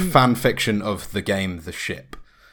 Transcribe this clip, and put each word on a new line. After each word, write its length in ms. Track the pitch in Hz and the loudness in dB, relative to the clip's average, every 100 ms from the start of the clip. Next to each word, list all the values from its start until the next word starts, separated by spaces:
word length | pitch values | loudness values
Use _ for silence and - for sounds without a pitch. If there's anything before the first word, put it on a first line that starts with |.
| 185 | 4
fan 240 | 151 127 | 6 6
fiction 480 | 117 127 - - 104 | 4 0 0 0 0
of 300 | 101 95 - | -2 -6 -4
the 100 | 101 | -4
game 380 | 95 98 95 87 | -2 -2 -2 -6
The 120 | 82 | -10
Ship? 440 | - - - - - - _ - | -8 -8 -8 -12 -20 -20 _ -20